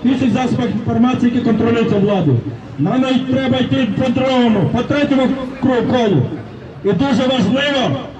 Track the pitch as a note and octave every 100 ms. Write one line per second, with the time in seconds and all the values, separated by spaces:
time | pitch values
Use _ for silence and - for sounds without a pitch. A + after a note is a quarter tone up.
0 | A#3+ C4+ C4 G#3+ B3+ - A#3+ G3 - A3+
1 | A#3+ B3+ B3 B3 A#3 A3 A3+ A#3 A3+ G3+
2 | G3 G3+ D#3 A#2+ - - - - D#3 B3
3 | C4 C4 - B3+ C4 C4 B3+ C4+ A#3+ G3+
4 | B3+ B3+ C4 B3+ A#3+ G#3+ D3+ A#3 A#3+ C#4+
5 | C#4+ C4+ C4 C4+ - - - B3+ - B3
6 | A3+ E3 A#2 - - - - - F#3+ F3+
7 | C#4 B3+ C4 C4 - B3+ C#4+ C#4 A3 B2
8 | - -